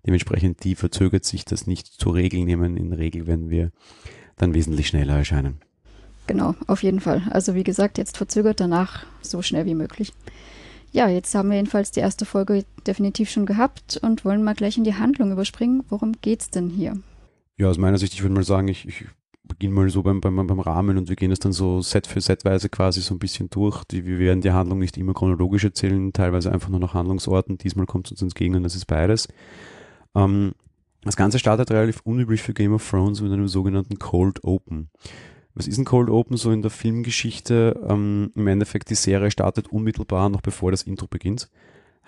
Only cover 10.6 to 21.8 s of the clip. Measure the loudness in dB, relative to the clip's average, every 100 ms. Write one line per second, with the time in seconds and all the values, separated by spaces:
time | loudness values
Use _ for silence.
10.6 | -20 -20 -4 2 2 2 0 0 2 0
11.6 | 0 0 -2 0 -2 -2 -4 -2 0 0
12.6 | -2 -10 -6 -2 -2 -2 -2 0 0 2
13.6 | 0 -2 -12 -4 0 0 0 0 0 0
14.6 | -2 0 0 2 0 2 0 0 -4 -2
15.6 | 0 0 -2 -4 -2 -2 -2 -2 -4 -4
16.6 | -2 -2 -4 -6 -12 -20 -20 _ _ 0
17.6 | 2 4 2 2 0 -2 0 2 2 2
18.6 | 0 -2 -8 -14 -16 -20 _ _ -14 -6
19.6 | 0 2 2 2 0 0 0 0 0 0
20.6 | 0 0 2 2 0 0 0 0 0 0
21.6 | 0 0